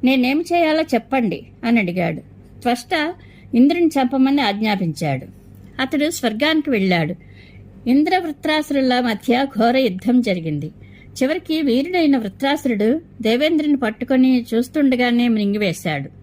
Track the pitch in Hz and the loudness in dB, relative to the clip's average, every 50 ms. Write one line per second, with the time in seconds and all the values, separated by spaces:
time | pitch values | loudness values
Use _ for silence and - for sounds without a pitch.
0 | - 254 262 262 247 254 269 302 339 - 339 349 339 311 311 320 320 320 - 226 | 2 2 2 2 2 0 0 -2 -2 0 0 0 2 2 2 0 -2 0 -2 -4
1 | - - 269 269 240 202 - - - - - - - 233 240 233 202 175 175 185 | -2 -2 -2 -2 0 -2 -4 -6 -10 -18 -20 -8 -2 0 0 0 0 -2 -2 -2
2 | 175 165 156 131 - - - - - - - - - 240 240 247 - - 370 320 | -2 -2 -4 -6 -10 -18 -20 -20 -20 -20 -20 -6 -2 -2 -2 -2 -4 -4 -4 -2
3 | 294 320 359 - - - - - - - - 233 247 294 320 349 349 311 - 277 | -2 -4 -6 -10 -18 -20 -20 -20 -14 -2 2 4 4 4 4 2 2 2 2 0
4 | 262 247 277 269 262 269 277 285 262 208 202 202 214 214 208 190 196 165 151 - | 0 0 2 2 2 2 2 2 0 0 -2 -2 -2 -2 -2 0 -2 -4 -4 -4
5 | 170 151 135 131 - - - - - - - - - - - - 262 262 - 285 | -2 -2 -2 -4 -6 -12 -20 -20 -20 -20 -20 -20 -20 -18 -8 -6 -6 -2 -2 -2
6 | 294 311 339 - - 349 220 220 285 311 320 320 294 302 262 208 190 190 185 170 | -2 -2 -2 -2 -4 -4 -2 0 0 2 2 0 0 0 0 0 2 2 0 0
7 | 160 151 - - - - - - - - - - - - - - - 233 247 277 | 0 -2 -6 -10 -14 -20 -20 -20 -20 -20 -20 -20 -20 -20 -20 -10 -2 2 2 2
8 | 302 359 381 370 349 330 294 - - 311 302 311 302 - 285 277 262 254 247 247 | 4 2 2 0 -2 -4 -10 -6 -4 -2 -2 -2 -2 -2 -2 0 0 2 2 0
9 | 247 240 214 196 - - 240 247 277 269 - 208 220 233 247 262 269 226 185 185 | 0 -2 -4 -4 0 0 0 0 0 -2 0 0 2 2 2 2 0 0 -2 -2
10 | - 220 240 254 226 220 185 180 160 165 151 147 139 160 - - - - - - | -2 2 2 2 2 0 -2 -2 -2 -4 -4 -4 -6 -8 -12 -16 -20 -20 -20 -20
11 | - - - - 254 262 320 370 339 - 311 311 311 277 226 254 285 349 370 359 | -20 -20 -4 -2 -2 -2 -2 -4 -4 -4 -4 -2 0 0 0 0 0 0 0 2
12 | 330 294 277 262 220 196 190 - 269 277 294 285 - 262 233 196 208 220 262 320 | 2 4 2 2 0 -4 -8 -4 -2 -2 -2 0 -2 -2 -2 0 0 0 0 -2
13 | 339 - - - 220 214 226 247 294 311 330 302 302 294 294 269 254 220 226 - | -4 -12 -16 -4 -2 0 0 2 2 2 0 0 2 0 0 0 0 -4 -4 -6
14 | 254 - 262 262 254 262 262 247 233 - 226 226 247 254 - 311 285 269 254 240 | -4 0 2 4 4 4 4 2 0 -2 -2 -2 -2 -2 -2 0 0 2 2 2
15 | 247 247 240 240 240 247 226 214 208 202 202 208 208 190 160 - - 180 156 143 | 0 0 2 2 2 2 0 0 0 0 0 0 -2 -2 -2 -4 -4 -6 -6 -4
16 | 135 143 - - | -8 -12 -16 -20